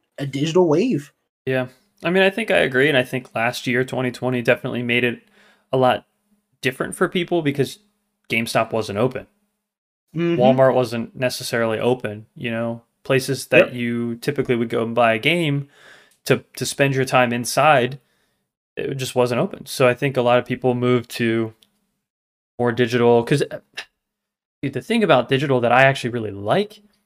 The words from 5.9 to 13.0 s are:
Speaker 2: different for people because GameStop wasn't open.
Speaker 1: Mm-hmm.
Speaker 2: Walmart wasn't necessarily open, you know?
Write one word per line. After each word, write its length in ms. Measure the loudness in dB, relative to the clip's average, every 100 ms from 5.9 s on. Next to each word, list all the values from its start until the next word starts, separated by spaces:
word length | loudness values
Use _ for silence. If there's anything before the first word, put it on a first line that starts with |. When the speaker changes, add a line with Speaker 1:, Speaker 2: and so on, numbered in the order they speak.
| 2 -6 _ _ _ _ _
Speaker 2:
different 340 | -6 -4 -8 -4
for 140 | -2
people 320 | -2 -2 -2
because 380 | -2 -2 -4 -6 _ _ _ _ -6
GameStop 420 | -4 0 -2 0
wasn't 280 | -2 -4 -2
open. 280 | -2 -4 -14 _ _ _ _ _ _ _ _ -4
Speaker 1:
Mm-hmm. 240 | -2 2
Speaker 2:
Walmart 320 | 4 6 4 4
wasn't 400 | 0 -4 -8 -6
necessarily 640 | -6 -6 -6 -2 -2 0
open, 460 | 0 -2 -4 -12 -16 -12
you 160 | -8
know? 320 | -4 -6 -8 _ _